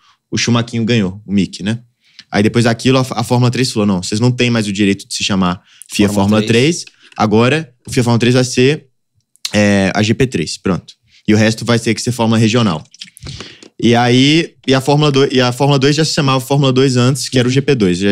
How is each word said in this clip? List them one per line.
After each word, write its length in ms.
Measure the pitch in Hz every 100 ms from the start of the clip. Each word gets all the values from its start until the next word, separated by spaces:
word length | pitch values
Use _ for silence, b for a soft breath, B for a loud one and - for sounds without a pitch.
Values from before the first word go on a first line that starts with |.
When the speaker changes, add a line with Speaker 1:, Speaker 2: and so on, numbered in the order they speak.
| b b _
Speaker 1:
o 60 | 104
Schumacher 440 | - 117 117 117 110
ganhou, 360 | 120 92 101 92
o 80 |
Mick, 280 | 98 82 -
né? 180 | 92 120 - _ B B B
Aí 100 | -
depois 220 | 110 120 117
daquilo, 320 | 113 127 135
a, 40 | 127
a 120 | -
Fórmula 260 | - 123 123
três 200 | 120 127
falou, 140 | 113 104
"Não, 160 | 90
vocês 160 | 92 107
não 120 | 123
têm 180 | 123 123
mais 180 | 117 104
o 60 |
direito 340 | 98 98 101 -
de 60 |
se 100 | -
chamar 380 | - 95 90 92 B B B
fia 180 | - 101
Speaker 2:
Fórmula 320 | 101 101 107
Speaker 1:
Fórmula 20 |
Speaker 2:
três. 420 | 107 117 147 170
Speaker 1:
três, 120 | - B B -
agora 560 | 107 107 120 151 160 _ -
o 40 |
fia 120 | 131
Fórmula 160 | 120 113
três 160 | 117 127
vai 80 |
ser, 440 | 123 - 131 156 - _ _ _ _ _ -
é, 380 | 104 104 101 95 -
a 80 |
G 100 | 107
P 140 | - 127
três, 300 | 87 78 -
pronto. 380 | 95 87 - - _ b -
E 60 |
o 40 | 107
resto 260 | 110 113
vai 160 | 117 117
ter 140 | 117
que 80 | 104
ser 100 | -
Fórmula 260 | 120 113 113
Regional." 460 | 110 123 107 78 - _ - B B B B B B -
E 120 | 113
aí, 600 | 117 120 127 139 160 - _ -
e 80 |
a 60 | 131
Fórmula 320 | 127 143 147
dois, 180 | 135 135
e 80 | 127
a 100 | 123
Fórmula 260 | 123 139 139
dois 180 | 208 151
já 80 | 156
se 80 |
chamava 260 | - 139 135
Fórmula 320 | 123 139 135
dois 240 | 127 139 123
antes, 320 | 123 143 -
que 100 | 131
era 80 | 123
o 40 |
G 100 | 135
P 140 | 143 131
dois, 220 | 92 90
já, 120 | 101